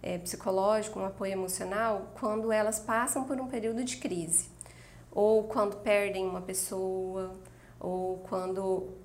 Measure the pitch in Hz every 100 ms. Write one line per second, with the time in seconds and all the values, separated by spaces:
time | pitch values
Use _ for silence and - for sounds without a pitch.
0 | - 180 175 - - 190 196 214 214 190
1 | 190 - 190 190 185 - 185 202 226 202
2 | 190 - 214 220 220 214 214 220 - 226
3 | 254 - 262 269 254 247 220 226 247 -
4 | - 180 165 - - - - - - -
5 | - - 208 220 214 254 208 202 226 208
6 | 202 190 190 185 180 190 - 190 190 190
7 | 185 190 185 190 - - - - 180 185
8 | 185 185 - 190 185 190 190 190 - -